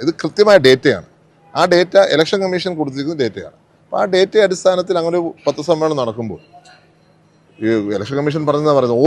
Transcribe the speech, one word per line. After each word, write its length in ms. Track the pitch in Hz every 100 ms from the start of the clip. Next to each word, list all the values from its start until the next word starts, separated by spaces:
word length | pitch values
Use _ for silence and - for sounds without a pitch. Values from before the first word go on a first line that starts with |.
ഇത് 80 | 139 -
കൃത്യമായ 360 | 160 - 208 190 131
ഡേറ്റയാണ്. 400 | 131 143 95 - _ _ _ _ 139
ആ 20 | 180
ഡേറ്റ 220 | 175 180 196 170 143
ഇലക്ഷൻ 240 | 160 196
കമ്മീഷൻ 280 | 190 180 185 160
കൊടുത്തിരിക്കുന്ന 400 | 139 135 143 160
ഡേറ്റയാണ്. 340 | 117 95 78 - _ _ _
അപ്പം 120 | -
ആ 20 | 202 185
ഡേറ്റ 220 | 190 214 196
അടിസ്ഥാനത്തിൽ 500 | 185 190 180 180 175
അങ്ങനെ 140 | 165 175
ഒരു 80 | 165 - 147
പത്രസമ്മേളനം 540 | 147 151 156 156 147
നടക്കുമ്പോൾ 360 | 117 110 110 78 _ - - _ _ _ _ _ _ _ _ - 110
ഈ 40 | 113 101 101
ഇലക്ഷൻ 200 | 104 139
കമ്മീഷൻ 240 | 147 156 147
പറഞ്ഞതാ 240 | 147 151 139
പറയുന്നത്, 240 | 123 117